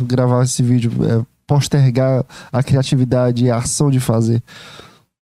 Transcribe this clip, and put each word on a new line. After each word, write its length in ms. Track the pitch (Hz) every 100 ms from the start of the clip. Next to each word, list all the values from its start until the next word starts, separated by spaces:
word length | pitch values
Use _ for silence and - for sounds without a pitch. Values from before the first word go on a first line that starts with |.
gravar 420 | 123 123 123 123
esse 180 | 127 -
vídeo, 300 | 120 123 113 123
é 220 | 107 113 113 _ -
postergar 800 | 143 135 147 131 120 131 131 - - -
a 100 | 120
criatividade 840 | 135 135 131 135 127 127 123 120 123
e 40 |
a 60 | 117
ação 340 | 123 - 147
de 80 | 131
fazer. 440 | 123 113 113 117 - - - - - _ _ _